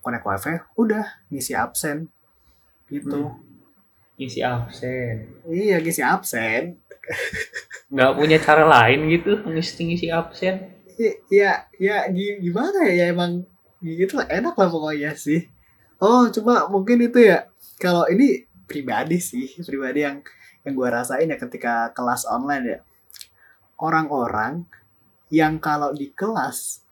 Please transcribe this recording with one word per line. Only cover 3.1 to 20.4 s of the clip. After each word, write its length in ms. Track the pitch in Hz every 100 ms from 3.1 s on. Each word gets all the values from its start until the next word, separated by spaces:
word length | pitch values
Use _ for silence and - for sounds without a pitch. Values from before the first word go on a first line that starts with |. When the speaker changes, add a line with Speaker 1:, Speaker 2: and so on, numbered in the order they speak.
| 143 147
Speaker 2:
Hmm. 160 | - - _ _ _ _ _ _ _
Ngisi 240 | 131 -
absen. 720 | 123 123 117 - 127 127 120 113 107 -
Speaker 1:
Iya, 320 | 170 165 208 180
ngisi 220 | 160 160
absen. 800 | 131 185 - 120 113 113 165 175 _ - - - -
<laughs> 640 | - - - - - _
Speaker 2:
Nggak 200 | 135 131
punya 220 | 139 151 160
cara 260 | 156 151 160
lain 420 | 139 113 139 156
gitu 280 | 170 202 208
ngisi-ngisi 680 | 170 160 175 - 170 170 165
absen? 640 | 165 170 - 185 190 - - _ -
Speaker 1:
I-, 240 | 226 - _
iya, 380 | 196 196 165 -
ya 340 | _ 190 208 165
gi-, 320 | 180 202 202
gimana 400 | 175 175 311 392 294
ya? 60 | 175
Ya 80 | 175
emang 340 | 175 175 175 180 _ _ _
gitu 380 | 165 165 190 285
lah, 100 | -
enak 300 | 170 277 -
lah 120 | 185
pokoknya 440 | 165 156 151 147
sih. 300 | 151 147 160 170 _ _ _ _ _
Oh, 280 | 196 240 233
cuma 380 | - 220 233 156
mungkin 320 | 196 196 240
itu 180 | 233 240
ya. 300 | 220 170 - _ - _
Kalau 300 | 180 175 -
ini 320 | 196 277 - - _
pribadi 540 | _ 147 127 113 139 175
sih, 320 | - 123 135 -
pribadi 400 | 170 139 131 139
yang, 220 | 147 143 - _